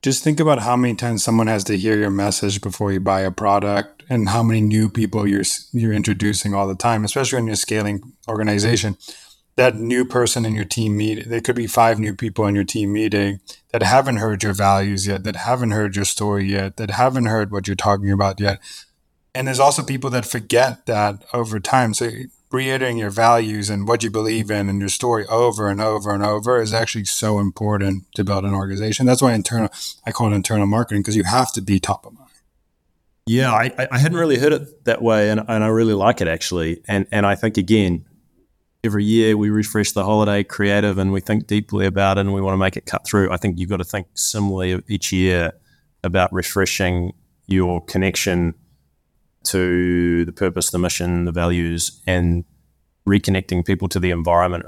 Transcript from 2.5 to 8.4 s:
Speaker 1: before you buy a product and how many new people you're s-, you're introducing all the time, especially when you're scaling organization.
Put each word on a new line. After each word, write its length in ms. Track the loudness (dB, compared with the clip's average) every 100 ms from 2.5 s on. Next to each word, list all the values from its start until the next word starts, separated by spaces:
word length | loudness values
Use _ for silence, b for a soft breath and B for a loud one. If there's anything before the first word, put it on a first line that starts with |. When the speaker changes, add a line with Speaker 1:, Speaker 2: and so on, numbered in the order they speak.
| -4
Speaker 1:
before 320 | -6 -4 -2
you 80 | 0
buy 220 | 0 0
a 100 | 0
product 720 | -2 0 2 2 -2 -4 _ -4
and 180 | 0 0
how 140 | 2
many 160 | 2 4
new 300 | 4 4 2
people 360 | 0 -2 0 0
you're 160 | 0
s-, 280 | 0 -4 -4
you're 220 | -2 0
introducing 600 | 0 0 0 0 -2 -2
all 140 | -2 -2
the 80 | 0
time, 300 | 0 0 0
especially 320 | -2 -2 -2
when 100 | -2
you're 80 | -4
scaling 460 | -2 -2 -2 -4 -8 _ -8
organization. 720 | -2